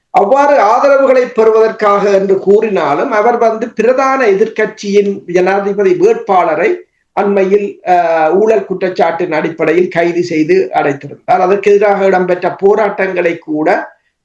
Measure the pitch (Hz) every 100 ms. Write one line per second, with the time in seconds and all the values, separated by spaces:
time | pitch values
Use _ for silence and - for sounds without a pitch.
0 | _ - 202 269 285 277 202 240 277 277
1 | 269 254 247 - 220 220 220 196 208 202
2 | 202 196 196 190 - 202 220 185 151 147
3 | 254 220 214 240 226 220 240 - 220 262
4 | 269 269 240 196 226 220 214 - 208 202
5 | 202 196 - 175 185 196 202 196 196 160
6 | 196 226 - 185 170 156 196 359 - _
7 | _ - 202 202 190 202 202 - - 180
8 | 170 165 156 180 220 220 - 185 185 185
9 | 170 165 170 156 160 151 156 165 185 165
10 | 170 170 175 160 156 185 - - 147 139
11 | 143 - - 180 185 202 202 202 208 196
12 | 196 185 180 180 180 - 196 208 208 196
13 | 185 180 175 165 - 151 160 196 - -
14 | _ _